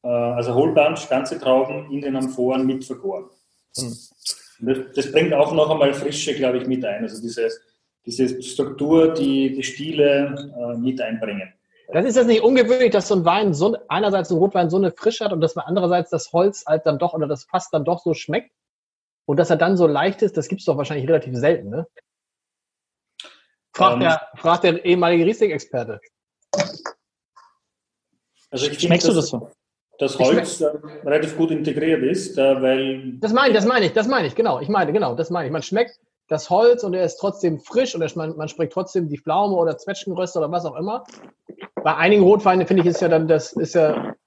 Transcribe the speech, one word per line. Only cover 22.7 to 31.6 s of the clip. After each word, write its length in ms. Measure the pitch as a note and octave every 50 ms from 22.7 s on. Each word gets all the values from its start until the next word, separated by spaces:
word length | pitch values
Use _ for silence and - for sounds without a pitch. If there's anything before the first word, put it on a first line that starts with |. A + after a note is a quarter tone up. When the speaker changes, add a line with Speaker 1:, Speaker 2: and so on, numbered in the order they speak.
| _ _ _ _ _ _ _ _ _ _ - - _ _ _ _ _ _ _ _ _
Speaker 2:
Fragt 200 | - F#3 F#3+ -
Speaker 1:
Ähm. 60 | B2
Speaker 2:
der, 280 | F3+ E3 D#3+ D#3 - - -
fragt 260 | - - D#3+ E3+ F3 -
der 220 | F3+ E3 F3 -
ehemalige 400 | F3+ F3 F3+ F3 E3+ F3 E3+ E3+
Riesling-Experte. 720 | F3+ A3 - A3 G3+ D#3 D3 - _ - B2+ A#2 G#2+ G#2+ G#2 _ _ _ _ _ _ _ _ _ _ - - - - - - - - - _ _ _ _ _ _ _ _ _ _ _ _ _ _ _ _ _ _ _ _ _ _ _ _ _ _ _ _ _ _ _
Speaker 1:
Also 160 | - B2+ C3+
ich 140 | D3 D3 -
Speaker 3:
Schmeckst 260 | - F3 E3+ F3 F3
Speaker 1:
finde, 80 | E3+ G3
Speaker 3:
du 0 |
Speaker 1:
dass 0 |
Speaker 3:
das 140 | E3 C#3+ -
so? 200 | - A#2 - - _ _ _ _ _ _ _ _ _ _
Speaker 1:
das 160 | C#3+ C3+ -
Speaker 2:
Ich 60 | -
Speaker 1:
Holz, 400 | B2+ C3 E3 - - - - -
Speaker 2:
schmeck- 420 | E3 D3+ D3+ D3 - - - - -
Speaker 1:
äh, 60 | C#3+
relativ 280 | C#3+ D#3 D#3 - -
gut 140 | - E3 D#3+
integriert 540 | D#3 D3